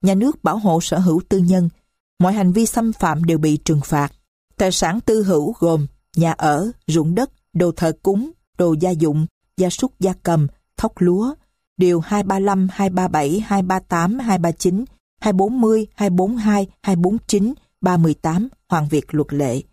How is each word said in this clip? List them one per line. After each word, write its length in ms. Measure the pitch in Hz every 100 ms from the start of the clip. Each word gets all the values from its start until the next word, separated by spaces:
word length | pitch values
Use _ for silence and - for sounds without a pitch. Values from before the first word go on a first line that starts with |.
Nhà 140 | 185 190
nước 280 | 247 -
bảo 140 | - 208
hộ 240 | 208 165
sở 180 | 170 160
hữu 220 | 180 160 -
tư 80 | 196
nhân. 320 | 175 185 170 - _ _ _ _
Mọi 140 | 180
hành 180 | 214 185
vi 140 | 185 226
xâm 280 | - 233
phạm 300 | 220 175 151
đều 140 | 165 165
bị 200 | 156 151
trừng 240 | - 151 139
phạt. 260 | 156 143 _ _ _ _ _
Tài 140 | 190
sản 280 | 185 175 196
tư 220 | - 220
hữu 320 | 202 165 147 233
gồm 280 | 170 160 143 _ _ -
nhà 160 | 165
ở, 400 | 156 151 147 202 240 -
ruộng 280 | 160 156 180
đất, 160 | 262 _ _
đồ 180 | 165 175
thờ 200 | 165 165 156
cúng, 280 | - 196 277 339 _ _
đồ 160 | 175
gia 160 | 156 180
dụng, 360 | 175 160 147 160 _ _ -
gia 120 | 185
súc 300 | - 254 _
gia 140 | 220
cầm, 340 | 185 - 165 143 - _ -
thóc 160 | 220 -
lúa. 380 | 180 180 233 302 _ _ _ _
Điều 220 | 180 175
hai 240 | 165 208
ba 160 | 196 190
lăm, 280 | 196 196 190
hai 180 | - 196
ba 180 | 180 185
bảy, 320 | 160 143 180
hai 220 | 220 202
ba 180 | 185 190
tám, 400 | - 170 170 247
hai 180 | 233 190
ba 140 | 170
chín, 340 | 165 185 185 262 _ _ _
hai 120 | 214
bốn 280 | 190 196 254
mươi, 260 | 220 220 214 -
hai 140 | 208
bốn 280 | 180 185 247
hai, 300 | 214 208 196 _
hai 140 | - 185
bốn 220 | 180 220 -
chín, 260 | 208 208 285 _ _
ba 160 | 185 175
mươi 160 | 165
tám, 340 | 147 160 165 240 _ _
hoàn 180 | 170 147
việc 260 | 151 -
luật 200 | 156 143
lệ. 280 | 143 143 123 -